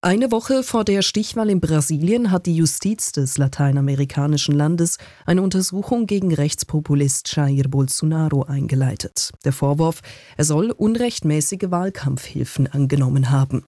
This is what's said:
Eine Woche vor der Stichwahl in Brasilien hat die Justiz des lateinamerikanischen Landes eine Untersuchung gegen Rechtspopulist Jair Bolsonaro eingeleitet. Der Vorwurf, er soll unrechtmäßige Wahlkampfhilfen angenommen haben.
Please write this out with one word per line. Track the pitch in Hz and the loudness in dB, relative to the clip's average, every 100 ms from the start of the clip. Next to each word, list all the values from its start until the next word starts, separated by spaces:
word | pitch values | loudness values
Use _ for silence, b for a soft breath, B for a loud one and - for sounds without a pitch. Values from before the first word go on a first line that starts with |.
Eine | 180 196 254 | 2 2 2
Woche | 226 226 262 | 0 2 0
vor | 262 233 | 2 0
der | 208 196 | 2 2
Stichwahl | 185 - 214 233 214 | 2 -2 -2 -2 2
in | 190 | 2
Brasilien | 160 156 139 151 165 233 233 | 2 2 2 0 2 2 2
hat | 180 180 | 0 2
die | 165 | 2
Justiz | 160 - 196 220 - | 2 0 -4 -2 -4
des | - 131 - | -2 -2 0
lateinamerikanischen | 135 - 143 139 139 139 139 - 143 147 - | 0 2 2 2 0 0 -2 0 0 0 2
Landes | 147 147 170 170 - B B B | 2 2 2 0 -2 B B B
eine | 180 | 2
Untersuchung | 196 190 180 185 202 240 220 | 2 0 -2 -4 -4 -2 0
gegen | 202 185 | 0 0
Rechtspopulist | 160 147 - - 156 151 143 143 - - - | 0 0 -2 -4 -4 0 2 2 -2 -4 -2
Jair | 143 139 135 | 0 2 0
Bolsonaro | 139 131 - 156 160 156 143 | 0 0 0 -2 0 0 0
eingeleitet. | - 139 135 131 131 107 - - - - 139 | -2 -4 -2 0 0 -2 -8 -6 -8 -4 -4
Der | |
Vorwurf, | 135 139 147 160 165 B B B B | 0 0 2 0 0 B B B B
er | 151 | 0
soll | 151 220 | 2 0
unrechtmäßige | - 214 226 240 - 156 151 151 190 190 | 0 0 0 -2 -2 0 0 -2 -4 -2
Wahlkampfhilfen | 175 190 - 139 135 - - 127 - 135 | -2 -2 -4 -4 -4 -6 -8 -6 -2 -2
angenommen | 143 135 143 131 135 127 | 0 0 2 2 2 2
haben. | 135 135 131 | 2 2 -2